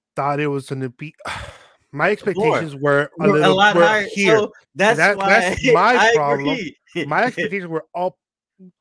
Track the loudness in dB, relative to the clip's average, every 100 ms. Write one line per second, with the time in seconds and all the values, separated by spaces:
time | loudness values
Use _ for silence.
0 | _ -6 -4 -4 -4 -6 -8 -10 -10 -12
1 | -18 -16 -14 -12 -14 -20 _ _ _ -4
2 | -2 -2 -4 -2 0 0 -4 -4 0 0
3 | 0 -2 0 4 2 4 4 4 4 2
4 | -2 -2 2 2 0 -8 _ 0 0 2
5 | 2 2 2 2 2 -2 2 4 4 4
6 | 2 2 0 -2 -2 -6 -8 -14 _ -8
7 | -4 -2 -2 -4 -6 -8 -8 -10 -10 -8
8 | -8 -8 _ _ _ _ -20 _